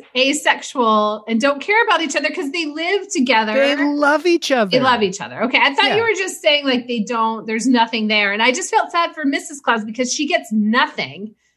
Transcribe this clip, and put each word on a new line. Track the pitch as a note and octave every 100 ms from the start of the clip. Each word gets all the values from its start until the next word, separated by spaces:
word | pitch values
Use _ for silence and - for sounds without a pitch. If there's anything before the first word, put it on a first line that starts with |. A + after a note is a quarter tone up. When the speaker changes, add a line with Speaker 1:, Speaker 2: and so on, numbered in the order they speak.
| - B3+
Speaker 1:
asexual | C4+ D4 D#4+ - - C#4 A3+ G#3+ G#3 G#3+ A3+
and | A3+
don't | C#4 C#4+
care | E4 G#4+
about | A4+ E4+
each | D#4+ D#4
other | D4+
'cause | D#4 C#4+
they | E4+ D#4
live | D4+ E4+ G4+ F#4+
together. | E4+ B3 A3 G#3+
Speaker 2:
They | A3 C#4 C#4+
love | D4 D4 C#4+ D4+ F4
each | E4+ -
other. | B3+ G3+
Speaker 1:
They | B3
love | C4 A#3
each | G3 -
other. | A#2 C3+
Okay. | A#3+ B3+
I | C4+ C#4
thought | G4+
Speaker 2:
Yeah. | G#4+
Speaker 1:
you |
were | A#4 F#4
just | F#4+ -
saying, | D#4+ D4 C#4
like, | B3 B3
they | A#3+
don't, | G3+ A#3 A3+ A3 A3
there's | A3 A3+
nothing | A#3+ A3+ A3+ G#3+
there. | G#3+ G3+
And | G#3
I | A#3+
just | B3+ -
felt | A4 -
sad | E4+ E4
for | D#4+ C#4+
Missus | E4 - C#4+
Claus | C4 A3+
because | A3 A3 B3
she | - D4+
gets | F4 -
nothing | G#3+ G#3 A#3+ D4+ - C3+ D3+ G#3+ - _